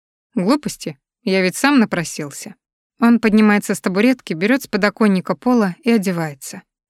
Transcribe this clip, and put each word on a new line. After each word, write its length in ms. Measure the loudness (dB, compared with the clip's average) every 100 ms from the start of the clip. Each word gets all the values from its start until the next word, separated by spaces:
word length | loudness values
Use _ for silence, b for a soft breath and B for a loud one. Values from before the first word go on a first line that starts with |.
| _ _ _
«Глупости. 640 | -4 0 0 -2 -10 -12 -14 _ _
Я 200 | -2 0
ведь 140 | 0 0
сам 240 | 2 2
напросился». 760 | 2 -2 -6 -10 -12 -14 -16 -18 _ _ _ _
Он 200 | 2 4
поднимается 560 | 4 4 4 2 0 -4
с 40 |
табуретки, 540 | -2 0 2 0 -4
берет 300 | -4 0 -2
с 40 | -2
подоконника 680 | -2 -2 2 2 2 -2 -4
пола 400 | 0 0 0 -2
и 80 | 0
одевается. 720 | 0 0 -4 -6 -10 -16 -18 -20 _ _